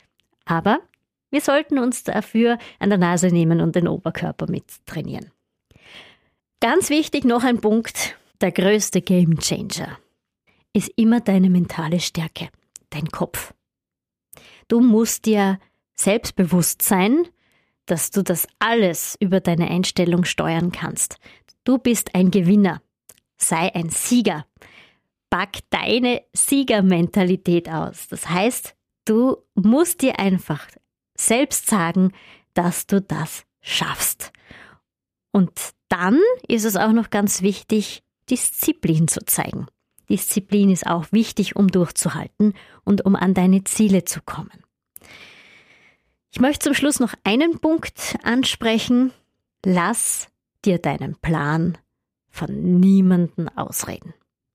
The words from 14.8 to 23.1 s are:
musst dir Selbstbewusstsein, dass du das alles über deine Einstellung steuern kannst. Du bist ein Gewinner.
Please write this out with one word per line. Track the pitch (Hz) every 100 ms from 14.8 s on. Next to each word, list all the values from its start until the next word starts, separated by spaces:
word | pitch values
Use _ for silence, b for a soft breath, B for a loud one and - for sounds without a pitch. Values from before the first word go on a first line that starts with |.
musst | 247 214 226 - -
dir | 208 196 190 b b _ -
Selbstbewusstsein, | - 220 - - 180 180 160 - - 190 196 294 349 _ _ _ _ _ -
dass | 165 -
du | -
das | 185 170 - -
alles | 214 233 196 160 - -
über | 196 190
deine | - 165 170
Einstellung | 170 185 - 175 175
steuern | 175 - 160 165 175
kannst. | - 175 151 - - b b b _
Du | - 254
bist | 240 233 -
ein | 180 185
Gewinner. | 202 175 208 190 151 - _ _